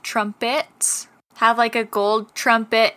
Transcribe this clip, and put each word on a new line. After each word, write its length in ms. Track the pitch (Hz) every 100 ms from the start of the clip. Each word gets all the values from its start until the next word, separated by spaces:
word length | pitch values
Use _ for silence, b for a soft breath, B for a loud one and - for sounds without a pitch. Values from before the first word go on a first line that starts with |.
trumpet. 1040 | - 233 208 208 233 285 - _ - - - _ _ -
Have, 200 | 226 233
like, 180 | 233
a 100 | 233
gold 500 | 226 214 202 220 214
trumpet 580 | - 262 226 220 226 226